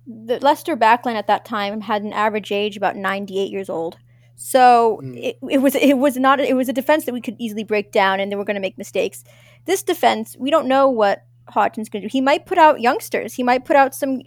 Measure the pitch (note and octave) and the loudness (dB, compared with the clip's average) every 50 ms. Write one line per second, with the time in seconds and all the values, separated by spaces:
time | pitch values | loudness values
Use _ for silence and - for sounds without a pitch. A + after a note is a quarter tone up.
0 | - - A3+ A3 A3 A3+ B3 - C4 C#4 D#4 D4+ - F4 D#4 A3 A#3 A3 A#3 A#3 | -20 -20 -18 -12 -6 -6 -4 0 2 0 0 0 -2 -6 -2 0 2 2 2 2
1 | - A#3+ A3+ G#3+ G#3 - G#3 - - - A#3+ G#3 G3+ G3+ G#3 A3 G3+ G3+ A3 G#3 | 0 -4 -4 -4 -2 -2 -2 -2 -4 -6 -6 -6 -4 -4 -6 -8 -6 -4 -4 -4
2 | G3+ G#3+ - G#3 G#3 A3 G#3 G#3+ F#3 - G#3 G3+ G#3 G#3+ G3 G#3+ G3 F3+ - G3+ | -4 -4 -4 -2 -2 -2 -2 -4 -4 -4 -4 -2 -2 -4 -4 -4 -4 -4 -2 -2
3 | F#3+ F#3+ G3 G3+ G3+ F#3+ F#3 G3 G3 - - G3 G3 F#3+ D#3+ D#3+ E3 E3+ - - | -4 -4 -4 -6 -6 -6 -4 -4 -4 -4 -6 -8 -8 -6 -6 -6 -6 -8 -10 -14
4 | _ _ _ _ _ _ _ - - - - C4 B3+ B3 A#3+ A#3 A#3 A3+ G#3+ - | _ _ _ _ _ _ _ -18 -4 0 4 6 8 8 8 8 6 4 0 -2
5 | C3+ B2+ B2 A#2+ - B3+ - - C4+ - - C4+ B3+ C#4 C4+ C#4 - C4+ C#4+ B3 | -6 -12 -12 -8 -8 -8 -8 -8 -4 -2 0 2 4 2 2 4 4 4 4 4
6 | C4+ D4 A#3+ B3+ C4 C4 C#4 C#4 D4 - C4+ B3+ C4 A#3+ A#3+ C#4 B3+ - D4+ D#4 | 2 0 0 2 2 2 2 2 2 0 0 0 0 -2 -4 -2 0 0 0 0
7 | - C4+ A#3+ B3 - - A3 - A#3+ A3 G#3 G#3+ G#3+ - G#3+ G#3 G3+ G#3 - G#3+ | 0 -4 -8 -8 -8 -10 -10 -8 -8 -8 -8 -8 -6 -4 -4 -4 -4 _ 0 2
8 | F#3+ G3 F#3+ G3 G3 G3+ G3+ G3+ G3+ G#3 G#3 G3+ F#3+ F#3 - - - - - G3 | 2 2 2 0 -2 -4 -4 -4 -4 -4 -4 -4 -6 -8 -8 -10 -12 -8 -4 -4
9 | E3+ G3 - - - _ _ _ _ _ _ _ _ - F#4 F#4+ - - F4 - | -4 -4 -6 -10 -20 _ _ _ _ _ _ _ _ -4 -4 -2 -2 -4 -2 2
10 | - A#3 A3 G#3+ A3 - - - B3+ C#4 D#4 D#4+ - B3+ C4 C4+ C#4 C#4 B3+ A3 | 2 2 2 0 -6 -10 -10 -8 -4 -2 0 0 0 2 2 2 2 2 2 2
11 | G#3 G3+ G3 - _ _ _ _ _ - - A3+ G#3 G3+ - A3+ G#3+ - - G#3 | 0 0 0 -2 _ _ _ _ _ -6 -2 -2 -2 -2 -2 -6 -12 -10 -10 -10
12 | F#3 G#3+ - C4+ C4 C#4 D4+ F4 E4+ - F#4 F4+ D#4+ D4+ C#4+ - A3+ A#3+ C#4+ A4+ | -8 -6 -4 -2 0 0 0 0 -2 -2 2 4 6 6 6 4 0 0 0 -2
13 | - - - - - A3 - - B3 B3 B3 C4 C4 - D#4+ C#4 C#4 C4 - - | -4 -6 -6 -6 -6 -6 -6 -4 0 0 0 0 0 2 4 4 4 2 0 -4
14 | C#4+ C4+ C4+ A#3+ - | -4 -4 -4 -6 -8